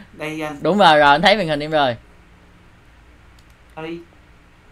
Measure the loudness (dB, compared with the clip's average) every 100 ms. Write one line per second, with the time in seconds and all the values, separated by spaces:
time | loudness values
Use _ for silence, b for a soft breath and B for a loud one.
0 | -18 -14 -12 -10 -10 -6 -2 2 4 6
1 | 4 4 2 0 -2 -6 -4 -2 -2 -4
2 | -14 _ _ _ _ _ _ _ _ _
3 | _ _ _ _ _ _ _ -18 -14 -16
4 | -18 _ _ _ _ _ _